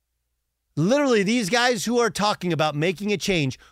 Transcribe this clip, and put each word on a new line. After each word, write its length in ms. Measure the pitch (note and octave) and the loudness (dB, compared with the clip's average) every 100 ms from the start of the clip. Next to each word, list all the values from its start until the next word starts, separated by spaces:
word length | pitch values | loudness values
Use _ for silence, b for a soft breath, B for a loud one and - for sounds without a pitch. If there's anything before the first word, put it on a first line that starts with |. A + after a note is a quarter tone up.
| _ _ _ _ _ _ _ - | _ _ _ _ _ _ _ -2
Literally, 480 | F3 C#4 C#4+ A3+ | 2 2 4 2
these 260 | F#3+ B3 F#3 | 2 0 0
guys 360 | A#3+ B3 A#3 G#3+ | 0 2 0 0
who 140 | A#3+ | 0
are 100 | A#3 | 0
talking 440 | - G#3 G3 F3+ | 0 -2 -2 -2
about 220 | D#3 D#3 D3 | 0 0 0
making 360 | E3+ - G3+ | -2 -2 -4
a 60 | G3+ | -4
change 420 | - F3+ C3+ - b | -2 -2 -2 -4 b